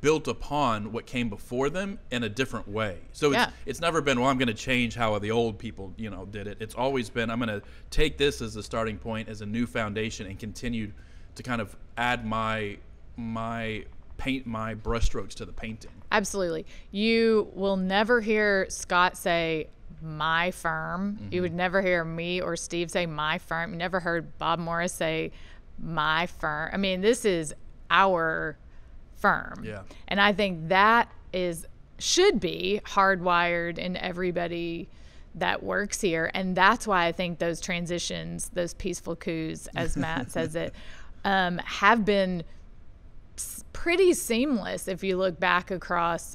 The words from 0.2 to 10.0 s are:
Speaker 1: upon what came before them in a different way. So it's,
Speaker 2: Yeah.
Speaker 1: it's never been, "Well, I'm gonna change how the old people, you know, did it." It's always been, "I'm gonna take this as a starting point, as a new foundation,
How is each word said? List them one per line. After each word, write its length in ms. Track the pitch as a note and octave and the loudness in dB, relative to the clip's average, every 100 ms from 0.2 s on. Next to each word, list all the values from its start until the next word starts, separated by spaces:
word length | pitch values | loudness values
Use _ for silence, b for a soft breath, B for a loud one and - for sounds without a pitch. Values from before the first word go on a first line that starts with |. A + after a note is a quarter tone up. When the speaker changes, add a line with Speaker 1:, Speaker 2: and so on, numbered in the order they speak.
| - | 2
Speaker 1:
upon 640 | A2+ - D3 C3+ A2 G#2 | -4 -2 2 2 2 -2
what 160 | A2 - | -6 -4
came 200 | B2+ A#2+ | -2 -2
before 440 | G#2 - B2 C#3 | -4 -4 0 0
them 260 | F3+ G3 - - | 0 -4 -6 -6
in 120 | B2 | -2
a 60 | A2+ | -2
different 380 | G2+ C3 A#2 G2+ | -2 -2 -4 -4
way. 320 | G#2 G#2+ E2 - | -2 -2 -4 -12
So 160 | - D3 | 0 4
it's, 80 | D3+ | 4
Speaker 2:
Yeah. 120 | - B - | 2 B -8
Speaker 1:
it's 140 | B2 | -2
never 180 | E3 D#3+ | 0 2
been, 200 | C#3+ B2 | 2 4
"Well, 100 | C3 | 4
I'm 80 | B2+ | 4
gonna 160 | B2+ | 2
change 400 | - - B2 A#2+ | 0 0 0 0
how 240 | A#2 A2+ G#2 | 2 2 2
the 140 | G#2 | 2
old 260 | A#2 A#2 G2+ | 2 2 -2
people, 340 | A2+ G2+ F#2+ F2+ | -8 -10 -12 -8
you 140 | A2 | -8
know, 140 | F#2 F#2+ | -8 -10
did 200 | G#2 G2+ | -8 -8
it." 120 | G2 | -8
It's 160 | G#2+ - | -8 -2
always 340 | C3 C3+ A#2 | 0 2 0
been, 220 | A#2+ A2+ | -2 0
"I'm 80 | A#2 | 0
gonna 240 | A#2+ G#2 - B B | 0 -2 -6 B B
take 280 | - A#2 - | 4 4 4
this 220 | C#3+ C#3 | 2 2
as 120 | A2+ G#2+ | -4 -8
a 60 | |
starting 380 | G2+ A#2 A2 G#2+ | -6 -2 -2 -4
point, 280 | A#2 A2 A2 | -6 -6 -6
as 140 | G#2 | -8
a 40 | G#2 | -4
new 180 | A2+ A#2 | -2 0
foundation, 600 | A#2+ G#2+ G#2 | -2 -2 -2